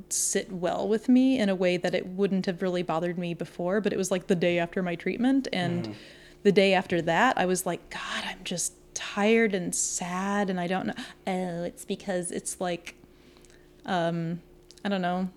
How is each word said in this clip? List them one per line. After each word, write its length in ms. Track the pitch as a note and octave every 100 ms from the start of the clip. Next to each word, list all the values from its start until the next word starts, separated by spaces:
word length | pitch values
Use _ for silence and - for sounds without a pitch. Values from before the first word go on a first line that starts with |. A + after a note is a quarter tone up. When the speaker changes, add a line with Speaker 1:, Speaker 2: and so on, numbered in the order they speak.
| -
Speaker 1:
sit 420 | - - G3 -
well 340 | F#3 F3 - G3+
with 200 | A3 -
me 300 | B3+ C4 C4
in 100 | G3+
a 60 |
way 220 | F#3 F3+ F3+
that 160 | F3+
it 140 | F3 F#3
wouldn't 360 | F#3 G3+ F#3+ F#3+
have 140 | F3
really 200 | F#3 F3+
bothered 340 | F3 D#3+ F3 F3
me 160 | F3
before, 480 | E3+ E3 - F3 G#3+
but 120 | G3
it 40 | -
was, 140 | F#3
like, 160 | F#3 -
the 80 |
day 240 | F3+ F3 F3
after 240 | E3+ G3
my 140 | F3+ E3+
treatment, 500 | F#3 - B3+ C4+ B3+
and 340 | F#3 F3+ A#2 G#2+
Speaker 2:
Mm. 60 | G#2 - - - -
Speaker 1:
the 100 | G3+
day 220 | G3 G3
after 260 | F#3 - E3+
that, 380 | E3 E3 B3+ -
I 80 | F#3
was 180 | F#3
like, 240 | F#3 E3 -
"God, 340 | - - - -
I'm 160 | -
just 300 | - F3 - - -
tired 640 | - - G#3 G#3 A3+ A3+
and 180 | F#3+ F3
sad, 800 | - - - F3 F3+ G3 G3+ G3
and 80 | F#3
I 80 | F3
don't 220 | F#3 -
know." 60 | - B3+ - -
Oh, 340 | F#3 F#3 E3+
it's 220 | F3 -
because 480 | - G3 - F3+ E3+
it's, 280 | - - -
like, 360 | F3+ F3 - - - - - - - - - - -
um, 540 | F3+ E3 E3+ E3 E3+ - - - -
I 40 | G3+
don't 140 | G3
know. 260 | F3 F3+ F#3